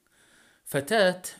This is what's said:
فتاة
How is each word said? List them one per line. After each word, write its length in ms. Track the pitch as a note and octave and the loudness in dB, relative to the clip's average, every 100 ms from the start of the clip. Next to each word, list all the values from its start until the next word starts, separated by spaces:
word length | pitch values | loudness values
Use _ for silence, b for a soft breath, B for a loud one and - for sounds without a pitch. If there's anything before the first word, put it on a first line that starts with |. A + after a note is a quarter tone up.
| b b b b b b - | b b b b b b -8
فتاة 560 | C#3+ C#3+ A3 F#3 F3+ - | -6 0 2 2 0 -8